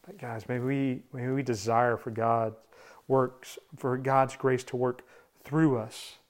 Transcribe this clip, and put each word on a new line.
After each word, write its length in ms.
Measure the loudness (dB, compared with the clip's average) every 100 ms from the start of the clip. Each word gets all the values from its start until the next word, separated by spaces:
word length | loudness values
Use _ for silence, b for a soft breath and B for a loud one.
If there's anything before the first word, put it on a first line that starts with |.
But 140 | -20 -14
guys, 300 | -10 -10 -6
may 100 | -4
we, 440 | -2 0 -2 -2 -8
may 160 | -8 -4
we 160 | -2
desire 520 | -2 -2 2 2 2 0
for 140 | -4
God's 460 | -2 0 2 0 -6 _ B B B 2
works, 540 | 2 2 -4 -18 -18 _ -6
for 200 | -4 -2
God's 380 | 2 4 4
grace 300 | 2 2 2
to 120 | -2 -2
work 300 | -2 -2 B B B _
through 340 | -2 4 4 4
us 380 | -2 -12 -16 -18